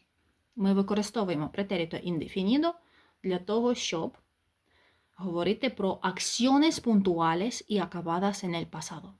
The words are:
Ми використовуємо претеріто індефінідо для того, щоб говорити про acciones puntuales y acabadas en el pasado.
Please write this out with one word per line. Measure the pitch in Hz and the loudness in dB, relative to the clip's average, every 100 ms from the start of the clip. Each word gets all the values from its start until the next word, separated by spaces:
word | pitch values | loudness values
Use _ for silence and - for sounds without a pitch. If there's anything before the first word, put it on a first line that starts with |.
| _ _ _ _ _ - | _ _ _ _ _ -2
Ми | 196 | 2
використовуємо | 196 196 208 202 240 190 151 151 | 4 2 0 -2 -2 -2 -2 -2
претеріто | - 196 190 165 170 | -4 -2 -2 -2 -4
індефінідо | 180 165 - 196 190 269 330 339 _ _ _ _ | -4 -4 -4 -2 2 4 2 -2 _ _ _ _
для | 190 180 | -4 -2
того, | 185 220 240 | -2 0 0
щоб | 240 - 170 202 - _ _ _ _ _ _ _ _ _ - | 0 -2 -4 -6 -8 _ _ _ _ _ _ _ _ _ -10
говорити | 185 170 175 220 262 | -6 -2 0 0 -2
про | - 190 - | -2 -2 -2
acciones | 180 185 - - 247 269 320 311 | -4 -4 -4 2 4 6 4 2
puntuales | 233 214 190 165 165 165 226 - - | 2 4 4 4 2 2 0 -4 -2
y | 208 170 | -2 -2
acabadas | 180 170 175 196 196 | -4 -2 0 0 -2
en | 185 | -4
el | 170 165 | -4 -6
pasado. | 160 - 160 185 - | -8 -10 -12 -14 -20